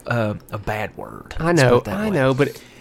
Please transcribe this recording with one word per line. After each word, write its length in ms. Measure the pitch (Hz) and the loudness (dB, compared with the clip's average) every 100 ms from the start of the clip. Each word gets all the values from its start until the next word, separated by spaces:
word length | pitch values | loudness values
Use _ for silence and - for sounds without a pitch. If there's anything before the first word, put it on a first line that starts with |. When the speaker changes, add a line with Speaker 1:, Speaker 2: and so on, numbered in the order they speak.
| - | -6
Speaker 1:
uh, 280 | 120 107 104 - | -2 -2 -4 -10
a 60 | 113 | -10
bad 380 | 98 107 104 - | -6 -6 -6 -10
word. 400 | 55 55 - - | -16 -16 -12 -4
Speaker 2:
I 80 | 160 | 2
Speaker 1:
Let's 140 | 170 | 4
put 80 | 127 | 6
Speaker 2:
know, 80 | 120 | 4
Speaker 1:
it 40 | - | 2
that 120 | 98 | -4
Speaker 2:
I 60 | 214 | -2
Speaker 1:
way. 40 | |
Speaker 2:
know, 220 | 180 131 | 0 2
but 140 | 135 185 | 2 0
it, 120 | - - - | -4 -20 -10